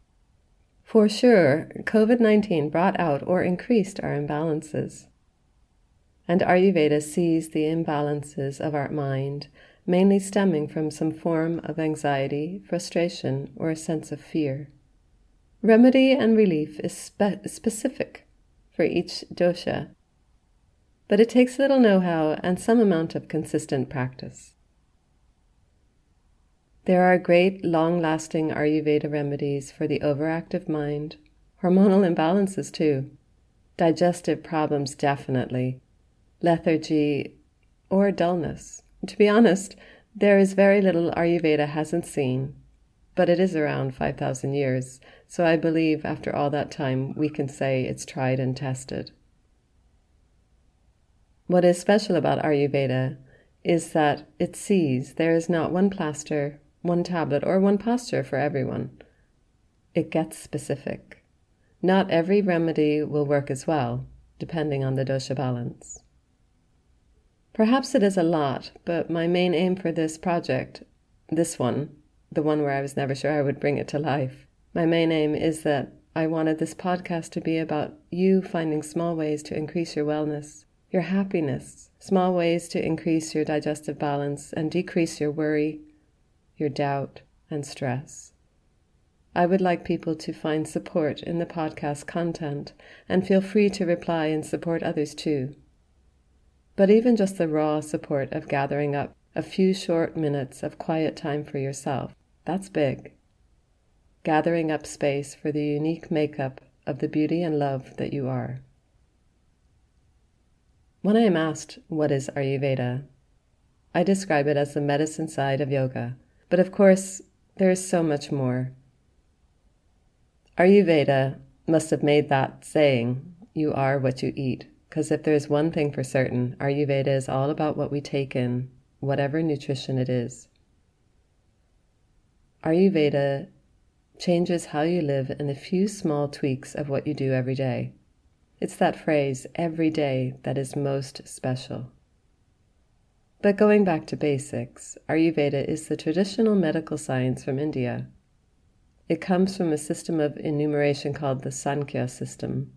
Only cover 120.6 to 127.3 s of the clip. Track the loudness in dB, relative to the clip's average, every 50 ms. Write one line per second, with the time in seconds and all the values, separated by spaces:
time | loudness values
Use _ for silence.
120.6 | 6 8 8 8 8 6 4 4 4 4 4 4 2 2 -2 -6 -12 -20 _ _
121.6 | _ 2 2 2 2 2 0 2 4 4 4 4 4 4 2 2 2 0 -4 -8
122.6 | -10 -4 2 4 4 4 4 4 2 0 -2 -4 -6 -12 -18 -20 -20 -10 -4 -2
123.6 | -2 0 0 0 0 0 0 0 0 0 -2 -2 -4 -4 -4 -4 -4 -4 -4 -4
124.6 | -8 -14 _ _ _ _ -6 -4 -2 0 -2 -2 0 2 2 2 2 2 0 0
125.6 | 0 0 0 -2 -2 -2 -2 -4 -6 -2 0 0 0 0 0 -2 -2 -4 -4 -4
126.6 | -4 -2 -2 0 0 0 0 0 0 0 0 0 -2 -2